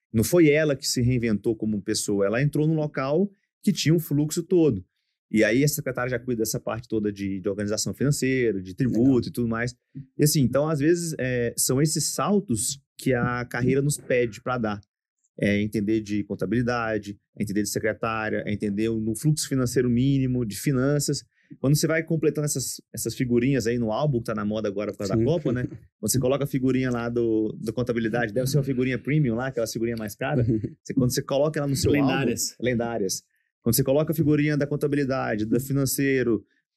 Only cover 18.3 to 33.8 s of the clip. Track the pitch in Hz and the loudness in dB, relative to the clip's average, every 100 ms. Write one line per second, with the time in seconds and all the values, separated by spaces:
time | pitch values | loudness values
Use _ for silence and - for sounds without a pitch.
18.3 | 107 - 104 107 101 113 113 110 110 156 | -4 -4 -4 -2 -2 -2 -2 -4 -2 0
19.3 | 151 - 135 123 131 123 120 135 139 131 | 0 -2 -2 0 0 0 2 2 2 0
20.3 | 123 117 - - 131 131 147 143 143 - | -2 -2 -4 -2 0 2 0 0 -4 -6
21.3 | _ - - 131 147 160 160 160 165 156 | _ -20 -4 2 2 2 0 0 0 0
22.3 | 151 147 143 123 - - 113 117 120 127 | 0 -2 -4 -6 -10 -14 -8 -6 -4 0
23.3 | 120 123 135 107 120 113 110 151 120 - | 2 4 2 0 0 0 0 0 0 -2
24.3 | 107 104 107 107 98 104 95 101 113 117 | -4 -2 -2 0 0 -2 -4 -2 2 2
25.3 | 170 151 123 123 - - - 107 - 131 | 2 0 -2 -4 -8 -20 -8 -2 0 2
26.3 | 139 139 139 131 127 131 120 117 120 117 | 2 0 0 0 2 0 -2 -2 0 2
27.3 | 110 107 - 110 123 120 117 110 117 117 | 2 0 -4 -6 -4 -2 -2 0 -2 -2
28.3 | 104 131 147 135 127 127 123 - 151 135 | -2 0 0 0 -2 -2 -2 -2 0 2
29.3 | 113 131 127 113 123 117 117 107 - 135 | 0 -4 -4 -4 -2 -4 -4 -8 -6 -4
30.3 | 147 113 113 101 - - - 123 151 - | 0 0 0 -2 -10 -6 0 0 0 0
31.3 | 135 151 156 143 135 143 143 139 135 135 | 2 2 0 -2 0 2 4 4 2 0
32.3 | 117 - - 123 120 117 117 95 - - | -2 -4 -4 -2 0 0 -2 -2 -4 -10
33.3 | _ _ _ - 117 | _ _ _ -2 0